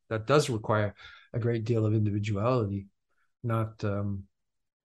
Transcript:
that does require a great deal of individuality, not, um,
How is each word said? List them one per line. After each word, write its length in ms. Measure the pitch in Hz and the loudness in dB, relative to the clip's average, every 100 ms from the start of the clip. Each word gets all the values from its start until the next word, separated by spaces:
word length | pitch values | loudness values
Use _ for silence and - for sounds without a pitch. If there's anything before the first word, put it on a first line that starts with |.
| _ | _
that 160 | 110 110 | -6 2
does 220 | 147 139 | 4 4
require 460 | 113 110 107 104 - - - - | -2 0 0 0 -4 -16 -20 -8
a 80 | 120 | -4
great 240 | 117 117 | -2 -2
deal 200 | 110 113 | 0 2
of 100 | 107 | 2
individuality, 920 | 110 104 101 101 98 113 131 101 101 98 _ _ _ _ _ | 2 2 0 -2 0 2 2 0 -4 -8 _ _ _ _ _
not, 400 | 120 113 110 - | -2 -2 -2 -4
um, 400 | 107 101 101 101 - _ _ _ _ _ | -4 -2 -2 -4 -8 _ _ _ _ _